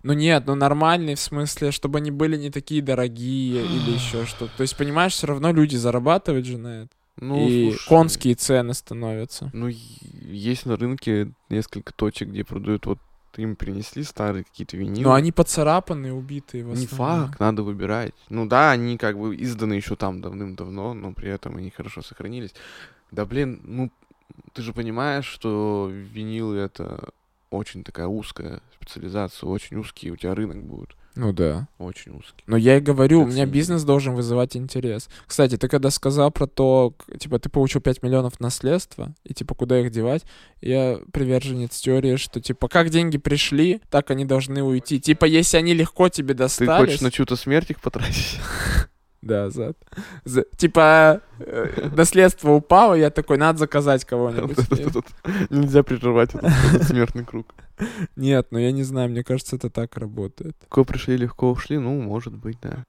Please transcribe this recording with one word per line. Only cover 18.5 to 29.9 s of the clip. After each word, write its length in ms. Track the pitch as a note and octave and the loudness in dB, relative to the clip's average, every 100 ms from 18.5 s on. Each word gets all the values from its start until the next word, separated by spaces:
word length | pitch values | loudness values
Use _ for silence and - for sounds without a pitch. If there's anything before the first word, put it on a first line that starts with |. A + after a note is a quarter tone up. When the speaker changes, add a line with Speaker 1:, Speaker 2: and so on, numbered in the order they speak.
| B2 D3+ | 4 4
Speaker 2:
они 260 | B2 A#2+ A#2 | 4 -2 -4
как 200 | G#2+ G2+ | -4 -4
бы 160 | G#2+ F#2 | -6 -6
изданы 380 | B2+ A2 A2 | -8 -6 -4
ещё 220 | G2+ - G#2+ | -4 -6 -6
там 240 | G2 F#2 | -6 -6
давным-давно, 760 | F#2 G2 G2 F2+ F#2 G2 A2 | -10 -12 -12 -12 -12 -10 -10
но 180 | A#2 F#2+ | -10 -12
при 180 | F2+ G2 | -12 -10
этом 260 | G2 - D#2+ | -10 -10 -12
они 140 | F#2 | -14
хорошо 320 | - G2+ D#2+ | -14 -16 -16
сохранились. 520 | - - G2+ B2 G#2 - - - - _ _ | -18 -16 -14 -12 -14 -18 -20 -20 -20 _ _
Да 140 | G2+ G#2 | -8 -6
блин, 340 | B2+ C3+ - | -4 -6 -8
ну, 260 | - B2 B2+ - _ _ - - - | -12 -8 -8 -10 _ _ -20 -20 -20
ты 100 | - | -14
же 100 | A2+ | -12
понимаешь, 540 | A2+ A2+ A#2 C#3+ C#3+ C3+ | -8 -8 -6 -4 -4 -8
что 640 | - A2+ G#2 G#2+ G#2 G2 | -8 -4 -2 -2 -2 -6
винилы — 640 | G2 G2 A2 G#2+ A2 A2 G2+ | -10 -14 -12 -10 -6 -6 -6
это 520 | G2 - - - - - _ _ _ | -6 -10 -12 -12 -16 -20 _ _ _
очень 340 | G2+ G2+ F#2 | -10 -10 -14
такая 220 | - - F2 | -14 -10 -8
узкая 540 | G#2+ G#2 - - - - | -8 -10 -14 -12 -14 -18
специализация, 760 | _ - - F2+ G2+ F#2+ - - | _ -18 -14 -8 -6 -6 -8 -8
очень 280 | G2 - G#2+ | -8 -8 -12
узкий 340 | G#2+ | -12